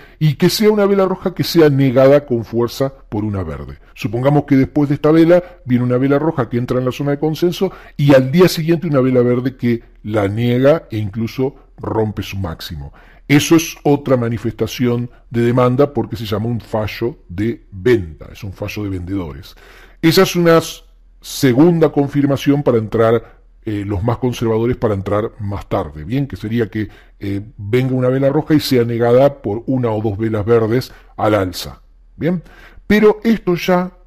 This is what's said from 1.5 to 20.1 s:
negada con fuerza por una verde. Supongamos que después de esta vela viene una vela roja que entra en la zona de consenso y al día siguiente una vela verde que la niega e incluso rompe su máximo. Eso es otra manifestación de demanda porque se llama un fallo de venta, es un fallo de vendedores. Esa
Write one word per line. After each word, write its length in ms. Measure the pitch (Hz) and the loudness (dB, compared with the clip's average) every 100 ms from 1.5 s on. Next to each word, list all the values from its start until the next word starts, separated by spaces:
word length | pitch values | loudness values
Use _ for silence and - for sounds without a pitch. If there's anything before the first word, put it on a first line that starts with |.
| 165 151 | 4 4
negada 580 | 135 139 120 135 143 143 | 4 2 4 6 4 2
con 180 | 120 110 | -4 -4
fuerza 480 | 113 120 - 135 135 - | -2 -2 -2 -6 -6 -10
por 160 | 107 107 | -6 -4
una 160 | 98 | -6
verde. 380 | 82 73 67 71 - - | -8 -10 -14 -16 -20 -10
Supongamos 480 | 113 117 135 147 | -8 -2 2 2
que 120 | - 135 | 2 2
después 320 | 131 151 143 | 2 0 -2
de 80 | 143 | 0
esta 160 | 151 | 2
vela 320 | 160 165 175 175 - 123 | 4 6 4 2 -10 -2
viene 180 | 123 | 0
una 140 | 123 123 | 0 0
vela 220 | 135 143 | 2 0
roja 280 | 156 147 117 | 0 -2 -4
que 100 | 120 | -4
entra 200 | 120 127 | -2 -2
en 80 | 127 | -4
la 60 | |
zona 200 | - 143 | -4 -4
de 80 | 143 | -2
consenso 520 | 156 156 175 160 190 - - - | -2 -2 -2 -2 -4 -6 -14 -2
y 160 | 143 | 4
al 180 | 135 131 | 6 6
día 160 | 165 180 | 4 4
siguiente 380 | - 156 170 175 | 2 -2 0 0
una 160 | 143 | 0
vela 200 | 127 123 | 2 2
verde 360 | 123 123 131 131 | 2 2 -2 -2
que 240 | 120 117 - - | -2 -2 -4 -16
la 240 | 104 107 98 | -6 -2 -2
niega 560 | 104 120 123 135 165 - | 0 0 2 4 2 0
e 60 | 110 | -6
incluso 580 | 104 110 113 - 131 - _ - | -6 -6 -6 -4 -6 -6 _ -12
rompe 440 | - - 110 104 | -6 -2 -4 -4
su 160 | 98 95 | -8 -8
máximo. 560 | 90 82 - 80 69 - - - - | -8 -8 -12 -12 -14 -18 -20 -12 0
Eso 280 | 147 - 165 | 2 4 2
es 200 | - - | 2 -4
otra 320 | 147 139 135 127 | 0 0 2 0
manifestación 920 | 117 117 117 - 110 - 123 120 120 - - | 0 -4 -6 -4 -6 -2 -2 -2 -4 -12 -8
de 100 | 120 | -2
demanda 500 | 120 127 123 127 139 | 0 2 2 2 0
porque 240 | 117 - 104 | 0 -6 -6
se 100 | 110 | -6
llama 200 | 104 113 | -4 -4
un 160 | 120 | -6
fallo 560 | - 110 107 - 120 160 - | -6 -4 -4 -6 -8 -8 -12
de 380 | 90 110 113 - | -6 -4 -6 -10
venta, 560 | 98 120 117 82 73 - | -4 2 2 0 -14 -20
es 120 | - | -16
un 100 | 101 | -14
fallo 300 | 90 101 107 | -10 -10 -8
de 60 | 101 | -8
vendedores. 680 | 95 87 98 82 69 - - - - - - | -8 -6 -8 -8 -12 -18 -20 -20 -20 -20 -2
Esa 180 | 160 | 2